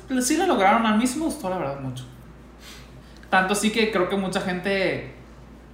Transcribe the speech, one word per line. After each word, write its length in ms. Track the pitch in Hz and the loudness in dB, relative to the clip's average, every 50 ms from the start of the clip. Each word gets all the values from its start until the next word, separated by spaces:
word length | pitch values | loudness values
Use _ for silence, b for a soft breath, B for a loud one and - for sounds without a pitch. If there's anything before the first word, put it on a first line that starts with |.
| - - 262 254 | -8 -4 0 0
sí 160 | 247 254 311 330 | 2 2 2 2
lo 80 | 392 | 4
lograron, 400 | 359 269 214 190 196 214 226 226 | 4 4 6 6 6 6 6 4
a 100 | 220 208 | 4 4
mí 120 | 214 247 247 | 4 2 2
sí 100 | - 311 | 0 0
me 80 | 330 | -2
gustó, 240 | 320 - - - 185 | -2 -4 -4 -4 -4
la 80 | 185 180 | -4 -2
verdad, 220 | 151 139 139 139 | -4 -4 -6 -6
mucho. 240 | 135 131 123 - - - - - - - - - - - - - B B B B B B B - B B B B B - | -8 -8 -8 -10 -12 -14 -16 -18 -20 -20 -20 -20 -20 -20 -20 -20 B B B B B B B -20 B B B B B 0
Tanto 240 | - 190 185 190 202 | 2 2 2 2 0
así 180 | 202 - 214 | 0 0 0
que 200 | 214 233 214 - | 2 2 0 2
creo 160 | - 185 180 - | 2 0 0 0
que 60 | 202 | 0
mucha 260 | 202 190 180 180 196 | -2 -2 -2 -2 -2
gente, 680 | 175 190 180 180 175 202 196 196 185 160 139 127 123 - - - - - - - - - - - - - | -2 -2 -4 -4 -2 -2 0 0 0 0 -2 -4 -6 -10 -14 -18 -20 -20 -20 -20 -20 -20 -20 -20 -20 -20